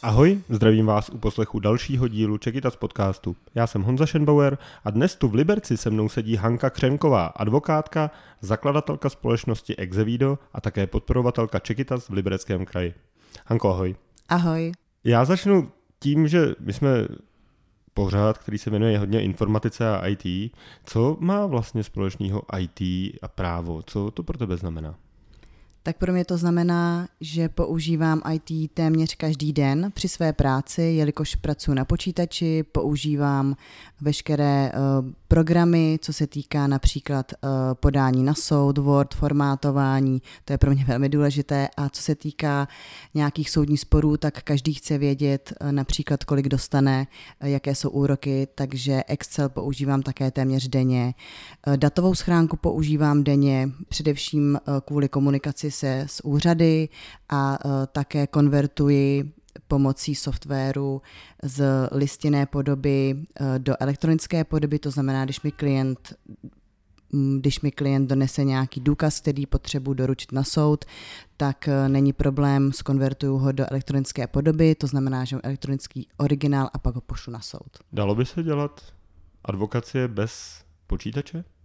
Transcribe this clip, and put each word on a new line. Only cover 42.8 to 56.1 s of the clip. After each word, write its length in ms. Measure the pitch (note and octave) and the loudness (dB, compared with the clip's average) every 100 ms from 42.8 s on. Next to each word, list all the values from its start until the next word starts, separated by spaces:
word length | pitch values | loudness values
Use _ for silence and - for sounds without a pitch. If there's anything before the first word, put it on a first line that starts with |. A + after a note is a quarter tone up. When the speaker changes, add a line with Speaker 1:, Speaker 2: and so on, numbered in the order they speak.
| - - - | -20 -20 -6
Speaker 2:
nějakých 360 | D3+ D3 D#3 D3 | 0 0 0 0
soudních 300 | D#3 D3 D3 | 2 2 0
sporů, 360 | - D3+ D3+ D3+ | 4 4 4 2
tak 260 | D3+ - | -2 -4
každý 320 | - C#3+ D3 | -2 -2 0
chce 240 | C#3+ - D3 | -4 -4 0
vědět, 540 | C#3+ C#3 C#3+ C#3 - - | 0 0 0 -2 -6 -8
eh, 120 | D3 | -4
například 520 | C#3+ C3+ - - C#3+ | -2 -2 -4 -2 -4
kolik 240 | - C#3 C3+ | 0 0 0
dostane, 580 | C#3 - C#3 C#3 C3 C3+ - - - | -2 0 2 4 2 -2 -10 -20 -8
eh, 100 | C#3+ | -4
jaké 240 | C#3 C#3+ | -2 -2
jsou 160 | C3+ C#3+ | -2 -2
úroky, 580 | C#3 C#3 C#3 C#3+ C3+ C3+ | 0 0 0 0 -2 -2
takže 480 | - C3+ C3 B2+ C3 - | -6 -6 -4 0 0 0
Excel 420 | D3 - - C3+ | -6 -4 -2 -2
používám 540 | - F#2+ C3+ C#3 C#3 | -2 -6 -4 0 0
také 280 | C3+ - C3 | -2 -2 -2
téměř 380 | C3+ C3 C3+ B2+ | 0 0 0 0
denně. 460 | C3 B2+ B2+ B2 - - - - - - | 0 2 2 0 -6 -16 -20 -20 -8 -2
Eh, 100 | C#3 | 2
datovou 380 | C#3+ - F#3 | 2 4 2
schránku 420 | F3+ - F3 D#3+ D#3+ | 2 2 2 2 0
používám 680 | - - D3+ D3+ D3+ D3 | -2 0 0 2 4 4
denně, 460 | C#3 C#3+ C#3 C3+ C3+ C3+ - | 4 4 4 2 -2 -6 -10
především, 680 | - D3+ C#3+ - D3+ C#3+ C#3+ | -2 -2 -2 -2 0 2 0
eh, 40 | - C#3 | -2 -4
kvůli 240 | - D3 C#3 | -2 -2 0
komunikaci 600 | C#3+ C#3 C#3 D3 - D3 | 2 2 0 -2 -6 -6
se, 340 | - C#3 C3 | -4 -2 -4
s 180 | C#3 | -6